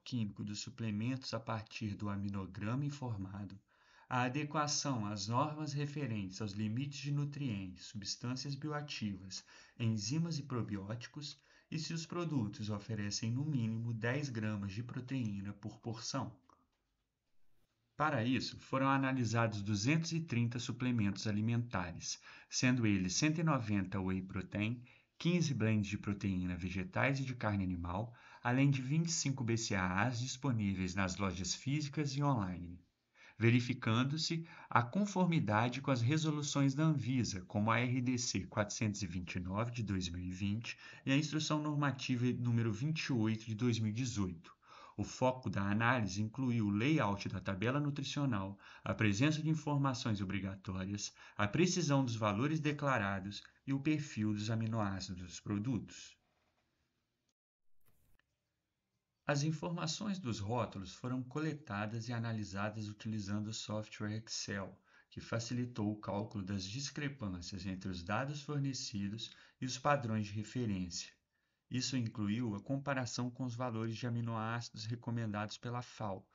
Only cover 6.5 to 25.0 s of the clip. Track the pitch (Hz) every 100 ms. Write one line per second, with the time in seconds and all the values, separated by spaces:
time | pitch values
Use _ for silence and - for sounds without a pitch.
6.5 | 101 107 117 143 139 143 143 143 143 139
7.5 | 98 92 95 - 104 98 - 120 127 143
8.5 | 139 151 147 147 - 107 92 95 92 -
9.5 | - - - 117 110 101 156 170 139 -
10.5 | 123 95 101 101 120 - 151 143 - _
11.5 | - _ 165 160 165 160 175 170 143 101
12.5 | 101 104 101 - 104 101 101 117 123 156
13.5 | 135 113 113 117 117 113 143 139 113 107
14.5 | 104 101 101 123 127 123 135 110 101 98
15.5 | 101 107 - 117 110 - 95 98 - _
16.5 | _ _ _ _ _ _ _ _ - -
17.5 | - _ _ _ - 151 135 117 123 -
18.5 | - - 135 135 135 135 131 110 117 113
19.5 | 104 101 104 117 165 165 165 165 117 120
20.5 | 120 - - 127 117 101 95 110 104 110
21.5 | 120 120 95 87 82 - - - - -
22.5 | - 127 127 110 98 92 90 156 160 160
23.5 | 135 107 101 92 98 92 95 92 95 87
24.5 | 101 107 120 - -